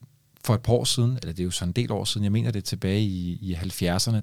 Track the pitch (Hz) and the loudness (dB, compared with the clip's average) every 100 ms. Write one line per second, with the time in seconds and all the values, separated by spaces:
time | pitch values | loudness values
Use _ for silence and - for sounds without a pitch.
0 | - _ _ _ - 110 - 123 131 123 | -20 _ _ _ 0 2 4 2 2 2
1 | 120 127 82 82 90 - 87 120 120 101 | 2 0 -4 -4 -2 -2 -2 -2 -2 -2
2 | 95 104 101 113 117 107 - 92 95 101 | -2 0 2 2 2 -2 -4 -2 0 2
3 | 107 90 87 85 95 85 90 - 90 90 | 0 0 -4 -4 -4 -4 -6 -2 0 2
4 | 117 107 | 2 0